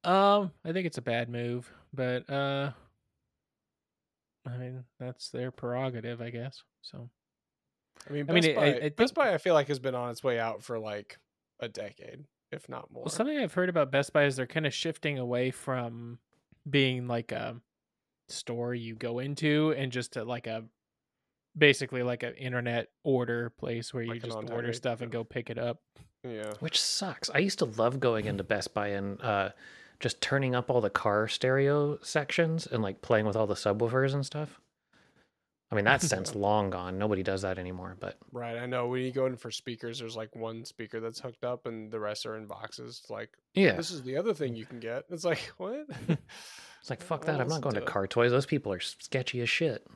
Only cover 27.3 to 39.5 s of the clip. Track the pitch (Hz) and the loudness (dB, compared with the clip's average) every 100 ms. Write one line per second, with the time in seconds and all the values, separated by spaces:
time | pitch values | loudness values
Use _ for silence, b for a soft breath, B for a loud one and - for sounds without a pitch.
27.3 | 143 190 - 131 107 117 135 123 110 107 | 2 2 2 -2 2 2 4 2 2 0
28.3 | 98 95 104 - - 101 101 98 98 117 | -4 0 -2 0 -2 -2 -2 -4 -4 0
29.3 | 101 95 - B B B B 123 - - | 2 0 -4 B B B B -4 -2 0
30.3 | 135 131 123 120 123 107 - 110 104 110 | 2 2 0 4 4 4 2 4 4 2
31.3 | - 131 135 139 147 147 147 - 156 143 | 2 4 4 6 4 2 -2 -2 -2 0
32.3 | - 165 160 - 120 104 98 - 110 107 | 2 2 2 0 0 0 -2 2 4 4
33.3 | 104 107 98 104 104 117 127 135 143 135 | 2 2 2 0 2 2 2 2 0 -4
34.3 | 147 151 - _ _ _ b b b b | -6 -8 -12 _ _ _ b b b b
35.3 | _ _ _ _ 107 104 139 165 95 95 | _ _ _ _ 2 4 4 4 0 -2
36.3 | 107 101 107 101 90 90 92 107 98 95 | 0 4 4 2 -2 -6 -2 0 2 0
37.3 | 95 95 92 90 92 92 90 92 - - | -2 -2 -4 -6 -8 -10 -10 -12 -12 -14
38.3 | 120 120 117 123 127 120 127 127 131 131 | -10 -8 -6 -4 -2 0 -2 -2 0 0
39.3 | 123 117 | -2 -8